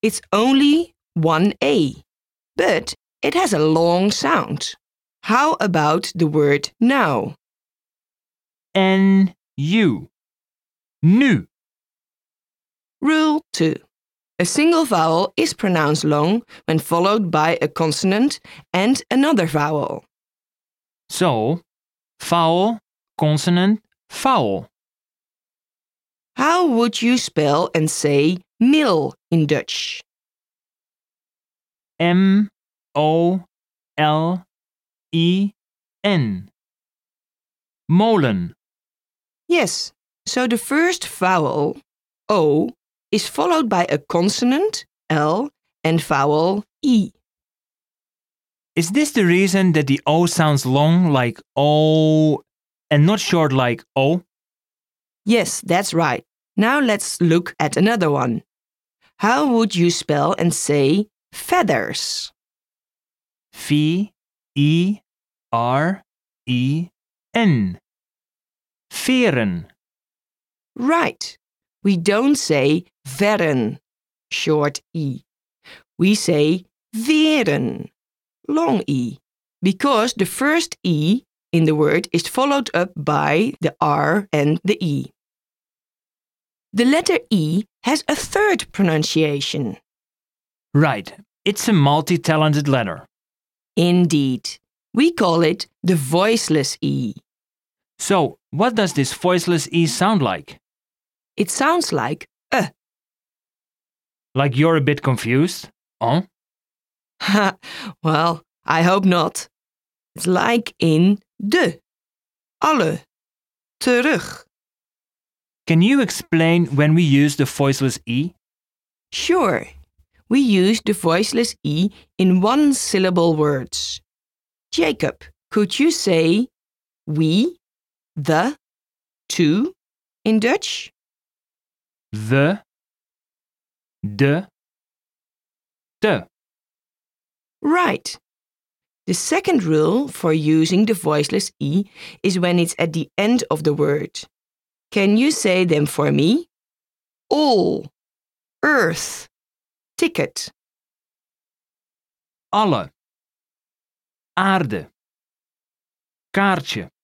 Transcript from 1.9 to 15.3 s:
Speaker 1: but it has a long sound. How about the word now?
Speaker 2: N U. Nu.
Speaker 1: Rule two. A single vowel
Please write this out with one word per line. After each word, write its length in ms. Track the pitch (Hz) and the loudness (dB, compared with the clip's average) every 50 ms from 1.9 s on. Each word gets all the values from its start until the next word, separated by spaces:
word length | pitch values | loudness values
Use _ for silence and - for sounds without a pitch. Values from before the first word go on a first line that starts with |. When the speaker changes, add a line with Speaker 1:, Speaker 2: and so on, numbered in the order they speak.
| - - - _ _ _ _ _ _ _ _ _ _ | -2 -8 -20 _ _ _ _ _ _ _ _ _ _
Speaker 1:
but 380 | - 170 190 208 156 - - - _ _ _ _ _ - | -2 0 0 0 -2 -2 -6 -14 _ _ _ _ _ -6
it 120 | - - | -2 0
has 180 | 339 381 302 208 | 0 0 0 0
a 60 | 156 | 2
long 520 | 151 156 160 160 170 170 170 175 190 208 | 2 2 2 2 2 2 2 2 2 0
sound. 640 | 202 - - - 330 202 147 - - 143 - - - _ _ _ _ _ _ _ _ _ _ | -2 -2 -2 -2 -2 -2 -2 -4 -8 -8 -8 -10 -12 _ _ _ _ _ _ _ _ _ _
How 320 | - 214 247 277 311 320 - | -2 0 2 2 0 0 -2
about 520 | - 202 170 160 151 151 151 165 - - - | -2 -2 0 0 2 2 0 0 -2 -6 -4
the 120 | 175 165 | -2 -2
word 440 | 151 147 156 147 143 143 143 143 - _ _ | 0 2 2 2 2 2 0 -2 -6 _ _
now? 540 | 233 240 269 277 233 165 139 113 98 - - _ _ _ _ _ _ _ _ _ _ _ _ _ _ _ _ _ _ _ _ _ _ _ _ _ _ _ _ | 0 2 2 2 0 0 0 -2 -4 -6 -10 _ _ _ _ _ _ _ _ _ _ _ _ _ _ _ _ _ _ _ _ _ _ _ _ _ _ _ _
Speaker 2:
N 600 | 190 190 190 190 190 190 196 196 196 196 185 - _ _ _ _ | 0 2 2 4 4 4 4 4 4 2 2 0 _ _ _ _
U. 520 | - 139 151 185 226 220 170 117 - - - _ _ _ _ _ _ _ _ _ _ _ _ _ _ _ _ _ _ - | -6 -4 -2 0 2 2 2 0 -2 -6 -14 _ _ _ _ _ _ _ _ _ _ _ _ _ _ _ _ _ _ 2
Nu. 440 | 160 185 233 277 277 208 117 87 _ _ _ _ _ _ _ _ _ _ _ _ _ _ _ _ _ _ _ _ _ _ _ _ _ _ _ _ _ _ _ | 4 4 6 4 4 2 0 -2 _ _ _ _ _ _ _ _ _ _ _ _ _ _ _ _ _ _ _ _ _ _ _ _ _ _ _ _ _ _ _
Speaker 1:
Rule 420 | - 277 311 311 311 311 302 311 - _ - | 0 0 2 2 2 2 0 -2 -4 _ -4
two. 220 | - 165 160 - - _ _ _ _ _ _ _ _ _ _ _ _ | -2 0 0 -2 -4 _ _ _ _ _ _ _ _ _ _ _ _
A 60 | 180 | -4
single 400 | 175 - - 294 330 339 320 320 | -2 0 2 2 2 4 2 2
vowel 480 | 254 220 175 160 165 160 165 190 - | 0 0 0 2 2 2 0 0 -2